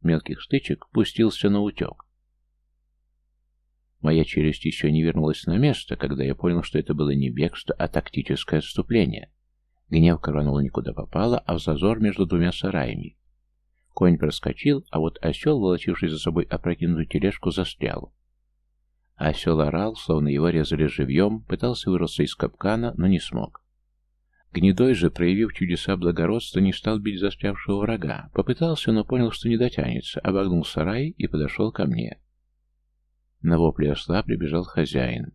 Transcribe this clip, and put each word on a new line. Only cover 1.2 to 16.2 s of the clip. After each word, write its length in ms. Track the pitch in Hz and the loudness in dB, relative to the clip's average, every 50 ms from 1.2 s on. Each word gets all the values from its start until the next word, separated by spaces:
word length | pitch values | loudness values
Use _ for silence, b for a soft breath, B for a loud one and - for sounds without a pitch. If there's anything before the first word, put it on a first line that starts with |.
| 113 107 - - - 101 | 2 2 2 0 0 2
на 120 | 101 101 | 2 2
утек. 440 | 104 104 - - 85 - - - - _ _ _ _ _ _ _ _ _ _ _ _ _ _ _ _ _ _ _ _ _ _ _ _ _ _ _ _ _ _ _ _ _ _ _ _ _ _ - | 0 -2 -4 -6 -6 -8 -8 -14 -20 _ _ _ _ _ _ _ _ _ _ _ _ _ _ _ _ _ _ _ _ _ _ _ _ _ _ _ _ _ _ _ _ _ _ _ _ _ _ -4
Моя 240 | - 78 80 80 76 | 0 2 4 4 2
челюсть 400 | - - - 76 78 73 - - | 2 2 0 2 2 0 0 -4
еще 240 | 78 - - - 76 | -4 -4 0 0 2
не 120 | 76 80 | 2 2
вернулась 440 | 80 85 - 80 78 76 73 - - | 2 2 2 0 0 0 -2 -2 -2
на 120 | 82 85 | -2 0
место, 380 | 104 139 147 - - - - - | 2 2 2 2 0 -4 -8 -6
когда 300 | - 69 69 71 65 69 | -6 -4 -4 -2 -2 -2
я 100 | 67 69 | -2 -2
понял, 260 | - - 87 85 85 | -2 0 0 0 0
что 160 | - - - | -2 -2 -2
это 160 | 76 - - 76 | -2 -2 -2 -2
было 180 | 73 76 71 | -2 0 0
не 180 | 69 69 67 64 | 0 0 0 -2
бегство, 440 | 58 65 76 85 - - - - - | -2 -2 -2 -2 -4 -6 -6 -6 -4
а 140 | - 87 | -2 -2
тактическое 720 | 85 - 76 - - - - - - 73 - - - - 76 | -2 -2 -4 -4 -4 -6 -6 -4 -4 -4 -6 -4 -2 -2 -2
отступление. 720 | - - - - - - 117 113 90 67 - - - - _ _ _ _ _ _ _ _ _ _ _ - | -2 -2 -6 -6 -2 0 2 2 2 2 -2 -6 -10 -16 _ _ _ _ _ _ _ _ _ _ _ 0
Гневка 420 | 80 82 82 85 85 78 - - | 4 6 6 6 6 4 0 -2
рванул 280 | 73 73 73 71 69 71 | -2 0 0 0 0 0
не 100 | 69 67 | 0 -2
куда 220 | - - - - | -2 -4 -6 -6
попало, 480 | - - - - - 82 104 120 120 - | -8 -8 -8 -6 -2 0 0 2 0 0
а 140 | - - 87 | -2 -4 -4
в 60 | 80 | -2
зазор 420 | - - 76 71 85 104 - 113 | -2 -2 -2 2 2 0 2 2
между 240 | 107 104 - - 95 | 0 0 2 0 0
двумя 260 | 85 90 85 85 87 | 2 2 2 2 2
сараями. 640 | 87 - - 98 95 82 67 60 - - - - _ _ _ _ _ _ _ _ _ _ _ _ _ _ _ _ - | 0 -2 -4 -2 -2 -2 -2 -2 -4 -8 -10 -12 _ _ _ _ _ _ _ _ _ _ _ _ _ _ _ _ -2
Конь 240 | - 196 87 85 | 4 4 4 4
проскочил, 680 | 76 - 73 - - - 76 69 - - 139 143 135 - - | 4 2 -2 -2 -2 -6 -6 -4 0 0 0 0 0 -2 -4
а 100 | - 80 | -4 -2
вот 200 | 78 82 - - | -2 -2 -4 -4
осел, 400 | - 82 76 - - 147 151 131 | -4 -4 -4 -2 0 0 2 2
волочивший 480 | 101 92 90 85 - - 87 - 98 80 | 2 2 0 0 0 -4 -2 -2 -2 -4
за 80 | 78 | -4
собой 280 | 76 | -4